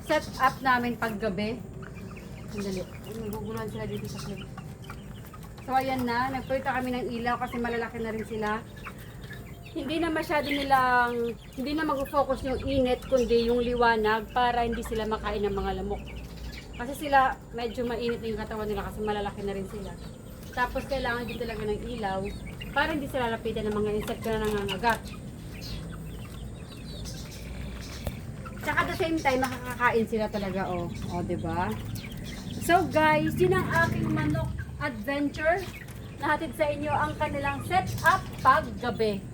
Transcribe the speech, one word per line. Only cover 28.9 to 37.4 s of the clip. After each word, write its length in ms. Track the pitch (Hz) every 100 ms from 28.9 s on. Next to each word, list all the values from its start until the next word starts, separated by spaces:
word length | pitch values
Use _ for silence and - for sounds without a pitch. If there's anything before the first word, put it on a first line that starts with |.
the 40 | 339
same 160 | 330 320
time, 240 | 370 262
makakakain 600 | - - 247 240 233 233 220
sila 180 | 226 214
talaga, 320 | 208 196 185 190
oh. 160 | 180 175 - -
Oh, 160 | 175 175
diba? 480 | 170 160 165 190 220 - - - - - - - -
So, 220 | - 349 311
guys, 400 | 302 311 311 311 320
yun 220 | 359 381
ang 80 | 349
aking 460 | 320 330 330 320
manok 420 | 311 302 302 311 - - - 294
adventure. 760 | 226 208 277 285 247 311 359 359 - - - - -
Nahatid 320 | 294 302 330 -
sa 100 | 302
inyo 220 | 294 294
ang 200 | 277 302 302
kanilang 400 | 302 285